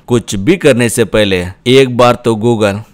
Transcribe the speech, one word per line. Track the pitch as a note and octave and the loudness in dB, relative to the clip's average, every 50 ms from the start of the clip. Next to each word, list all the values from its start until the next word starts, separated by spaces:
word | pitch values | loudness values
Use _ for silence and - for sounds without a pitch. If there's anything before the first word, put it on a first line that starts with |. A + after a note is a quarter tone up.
| _ | _
कुछ | - A#2+ A#2+ - - - | -2 -2 -2 -2 -4 -8
भी | G2+ F#2+ A#2 F3+ | -6 -2 0 -2
करने | F#3+ - D3+ B2+ A#2 B2 A#2 | 2 2 2 2 2 0 -2
से | - - A2+ | 0 -2 -4
पहले | F#2 - A2 G#2+ G2+ G2 F2+ F2 F2+ F#2+ - _ B2 | -2 0 -2 0 0 -2 -4 -4 -6 -10 -10 _ 2
एक | B2 C3+ C3+ B2+ B2 | 4 4 4 2 2
बार | A#2 B2 A#2+ A#2+ | 2 2 2 2
तो | - - A#2+ A2+ | 0 -2 -2 -2
Google | G#2+ G#2 A#2+ A#2+ G#2+ G#2+ G2+ G2 G#2 A2+ - | 0 0 -2 0 0 0 -2 -2 -4 -10 -14